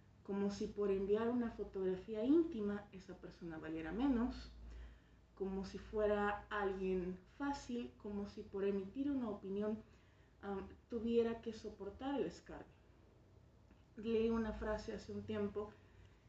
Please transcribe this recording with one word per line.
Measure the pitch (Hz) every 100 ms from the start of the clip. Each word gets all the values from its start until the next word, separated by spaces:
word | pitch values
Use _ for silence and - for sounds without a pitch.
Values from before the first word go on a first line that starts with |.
| - -
como | - 196 202
si | - 214
por | 202 202
enviar | 190 196 214 233
una | 247 226
fotografía | - 202 190 185 185 - 214
íntima | 247 330 320 220 202 202 -
esa | 185 - 175
persona | 170 - 170 160
valiera | 160 160 160
menos, | 196 277 233 254 - - - - - - - - - -
como | - 190 190
si | 190 202
fuera | - 214 208 208 202 208 -
alguien | 208 196 190 190 185 180 180 - -
fácil, | 285 - - 240 247 -
como | 208 202 202
si | 220
por | - 196
emitir | 196 196 190 269 285
una | 269 226
opinión, | - 190 202 214 226 - - - - - -
am, | 202 196 - - -
tuviera | 233 233 233 233 226
que | 233
soportar | 220 220 - 196 - 269 277
el | 170
escarnio. | - - 165 - - - - - - - - - - - - - -
Leí | 220 226 226
una | 226 214
frase | 214 214 214 220
hace | 196 -
un | 202
tiempo | 202 214 101 101 107 - - - - -